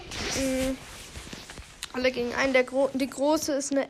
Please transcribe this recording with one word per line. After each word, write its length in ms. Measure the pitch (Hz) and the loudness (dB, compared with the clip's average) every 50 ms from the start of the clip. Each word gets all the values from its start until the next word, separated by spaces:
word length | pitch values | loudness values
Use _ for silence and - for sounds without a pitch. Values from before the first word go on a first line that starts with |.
| 381 - - - - - - 269 | 0 -4 -8 -6 -6 -4 -2 0
Mm, 400 | 269 262 262 262 262 262 262 - - - - - - - - - - - - - - - - - - - - - - - - | 0 0 0 2 0 0 -2 -4 -6 -12 -16 -16 -16 -14 -14 -14 -14 -12 -14 -14 -14 -14 -14 -16 -16 -16 -14 -12 -10 -8 -4
alle 160 | 254 254 262 | 0 0 2
gegen 220 | 247 240 240 240 - | 2 0 0 -2 0
einen. 200 | - 262 269 262 | 0 2 4 6
Der 100 | 254 254 | 4 4
Gro-, 260 | 247 254 262 277 - - | 4 2 2 2 2 2
die 140 | 269 277 233 | 0 0 -2
große 460 | - - 269 294 302 320 320 - 285 | 0 2 4 4 4 4 2 0 0
ist 180 | 262 277 - | 0 0 0
eine 160 | 277 277 262 - | 0 0 0 0